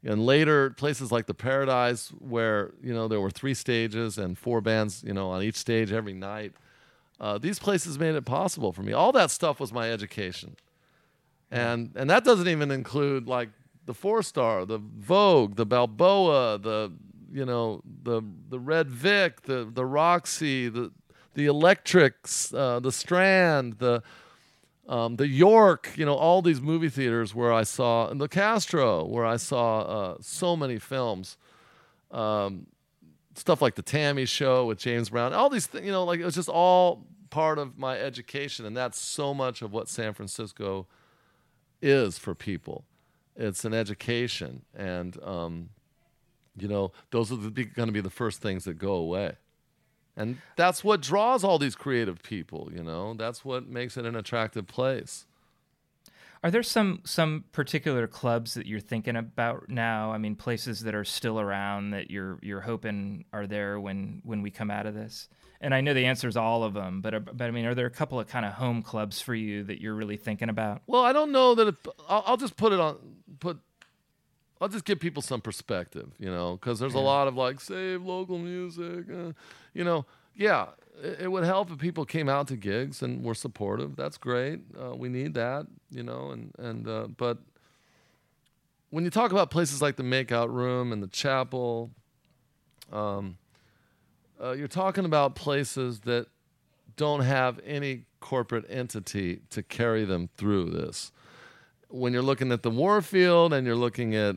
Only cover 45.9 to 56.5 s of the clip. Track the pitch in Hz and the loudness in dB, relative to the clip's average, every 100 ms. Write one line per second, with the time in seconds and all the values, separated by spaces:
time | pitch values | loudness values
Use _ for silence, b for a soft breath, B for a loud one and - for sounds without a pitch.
45.9 | _ _ _ _ _ _ - 101 101 98 | _ _ _ _ _ _ -10 -4 -2 -2
46.9 | b b 117 107 120 107 110 113 - 113 | b b -2 -2 -4 -6 -6 -8 -4 -2
47.9 | 104 95 - 117 - 110 92 92 82 98 | -2 -4 -4 -6 -4 -6 -6 -8 -6 -2
48.9 | 92 82 90 95 - _ _ _ _ _ | -2 -2 -2 -4 -8 _ _ _ _ _
49.9 | _ _ - 110 127 B - 175 180 202 | _ _ -8 -8 -8 B 2 2 2 2
50.9 | 208 135 185 220 254 196 170 139 - - | 2 2 2 4 4 4 4 2 -2 -2
51.9 | 123 110 85 - 104 80 78 73 82 82 | 0 0 -4 -8 -10 -8 -12 -12 -10 -8
52.9 | 80 101 113 113 120 135 127 127 123 123 | -8 -8 -8 -8 -8 -6 -8 -6 -8 -8
53.9 | 131 117 117 104 120 110 - 95 - 127 | -8 -6 -6 -4 -2 -2 -4 -10 -2 -2
54.9 | 131 - - - _ _ _ _ _ _ | -2 -6 -16 -18 _ _ _ _ _ _
55.9 | _ _ B B B 170 | _ _ B B B 0